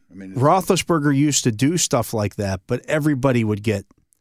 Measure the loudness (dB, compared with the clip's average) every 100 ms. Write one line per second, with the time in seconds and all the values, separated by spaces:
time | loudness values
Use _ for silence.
0 | _ -18 -10 0 2 4 2 0 0 0
1 | 2 2 2 2 0 0 0 0 0 -2
2 | -2 -4 -4 -4 -4 -6 -4 -6 -2 -2
3 | 0 0 2 2 0 0 -2 -2 -6 _
4 | _ _